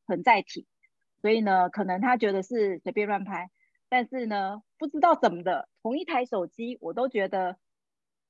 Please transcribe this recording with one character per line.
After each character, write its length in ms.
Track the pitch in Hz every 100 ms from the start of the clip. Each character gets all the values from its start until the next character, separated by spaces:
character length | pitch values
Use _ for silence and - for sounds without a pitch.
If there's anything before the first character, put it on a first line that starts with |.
| -
存 160 | 180
在 200 | 247 214
体。 240 | - - - _ _ _ _ _
所 100 | 208
以 100 | 226
呢， 280 | 208 185 180
可 140 | 214
能 160 | 190 185
他 160 | 247 247
觉 160 | 214
得 100 | 190
是 360 | 190 240 202 170
随 140 | 185
便 160 | 208 208
乱 160 | 202
拍， 260 | 196 180 185 _ _ _ -
但 180 | 254 247
是 180 | 262 226
呢， 360 | 208 190 208 _ -
不 80 | 302
知 140 | 302
道 140 | 349
怎 200 | 311 170
么 80 | 170
的， 260 | 175 165 - _
同 160 | 220 277
一 60 |
台 200 | 359 285
手 220 | 254 214 175
机 320 | - 233 247
我 120 | 165
都 160 | 190 254
觉 200 | 226 190
得 280 | 196 185 185 _ _ _ _ _ _